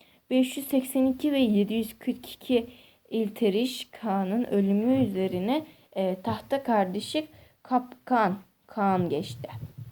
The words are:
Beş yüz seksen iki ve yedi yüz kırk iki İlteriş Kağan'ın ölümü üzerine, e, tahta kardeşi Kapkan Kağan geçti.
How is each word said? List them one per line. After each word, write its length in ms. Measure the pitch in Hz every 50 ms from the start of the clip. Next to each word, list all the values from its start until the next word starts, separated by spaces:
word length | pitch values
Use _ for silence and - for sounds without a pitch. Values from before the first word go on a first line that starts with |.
| _ _ _ _ _ -
Beş 260 | 254 254 262 254 -
yüz 120 | 285 269 -
seksen 380 | 285 262 254 - - 269 262
iki 260 | 262 254 262 - 302
ve 60 | 285 269
yedi 360 | 262 220 208 202 208 202 220
yüz 240 | 226 214 214 - -
kırk 340 | - 254 240 - - -
iki 340 | - - - - 254 233 233 - - - - - _ _ _ -
İlteriş 800 | - 226 220 202 208 - 233 202 185 214 254 254 - - - -
Kağan'ın 540 | - - - 220 190 196 190 185 202 240 247
ölümü 600 | - - 202 196 196 202 208 220 247 262 269 254
üzerine, 600 | 208 190 185 190 185 180 180 185 220 277 311 311 - - - _ _ -
e, 200 | 190 190 185 185 185
tahta 400 | - 233 214 - - - 269 269
kardeşi 640 | 269 254 226 208 196 185 185 208 - - - 311 311 - - - - - _ _
Kapkan 720 | - - 254 247 254 - - - _ - 254 233 214 185 190 - - _ _ _ _
Kağan 420 | - - 226 202 196 190 180 175 160
geçti. 420 | 139 147 196 - - - - - - - - - - - - -